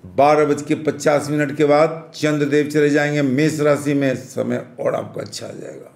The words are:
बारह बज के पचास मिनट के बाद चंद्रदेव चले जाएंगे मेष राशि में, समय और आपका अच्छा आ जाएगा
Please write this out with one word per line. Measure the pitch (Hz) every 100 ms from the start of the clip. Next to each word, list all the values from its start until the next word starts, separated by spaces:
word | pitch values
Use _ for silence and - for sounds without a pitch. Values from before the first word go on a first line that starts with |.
| 92
बारह | 127 143 151 151
बज | 147
के | 147 143
पचास | - - 156 147 143
मिनट | 147 147 143
के | 147
बाद | 147 160 160 - -
चंद्रदेव | 151 151 143 147 135
चले | 156 147
जाएंगे | 147 147 147
मेष | 139 127 156 151
राशि | 147 143 139
में, | 143 139 123
समय | - - 117 123 - -
और | 123 113
आपका | 110 110
अच्छा | 110 - 107
आ |
जाएगा | - - - -